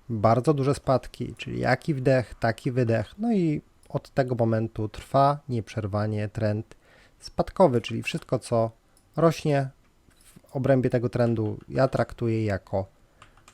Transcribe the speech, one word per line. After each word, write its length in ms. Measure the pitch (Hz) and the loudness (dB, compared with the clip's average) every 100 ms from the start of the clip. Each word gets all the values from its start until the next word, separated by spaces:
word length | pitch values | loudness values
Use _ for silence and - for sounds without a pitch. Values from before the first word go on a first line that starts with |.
| - | -8
bardzo 440 | 110 110 117 135 | 0 4 4 2
duże 220 | 143 135 131 | 2 0 0
spadki, 600 | - 127 - - 127 - | 0 0 -2 -10 -12 -10
czyli 220 | 123 120 | -8 -4
jaki 340 | 123 127 - | 0 0 -2
wdech, 420 | 135 127 131 - - | 0 2 2 0 -2
taki 360 | 117 - 143 | -2 -2 -2
wydech. 420 | 123 117 113 - 202 | 0 2 0 -2 -4
No 160 | 233 | 0
i 280 | 208 165 151 - _ - | 2 0 -2 -8 _ -8
od 200 | 143 - | -8 -2
tego 260 | - 127 120 | -2 0 0
momentu 540 | 113 110 113 - 107 | 2 2 -2 -4 -8
trwa 500 | - - 139 139 143 - | -8 -2 2 2 2 -4
nieprzerwanie 760 | 120 - - 101 104 107 107 104 | -6 -4 -6 -4 -2 -2 -2 -4
trend 480 | - 107 104 - - _ - _ _ | -2 -2 -2 -6 -18 _ -20 _ _
spadkowy, 640 | - - 170 - 175 120 | -8 -6 -4 4 4 4
czyli 220 | - 113 | -2 -6
wszystko, 360 | - 165 - 123 | -6 -8 -4 -6
co 320 | - 117 113 - _ _ _ - | 0 0 0 -4 _ _ _ 2
rośnie 540 | 165 151 156 139 135 - _ _ _ | 2 2 0 0 -2 -10 _ _ _
w 460 | _ _ - _ 135 | _ _ -20 _ -2
obrębie 340 | 127 131 123 | 2 4 2
tego 200 | 123 120 | 0 0
trendu, 480 | - 117 113 107 104 - | 0 2 2 -2 -6 -6
ja 180 | 135 131 | 0 0
traktuję 580 | - 117 - 117 110 107 | 0 -4 -2 -2 0 0
jako 400 | 95 - 95 95 _ _ _ - _ - | -2 -4 -6 -6 _ _ _ -20 _ -20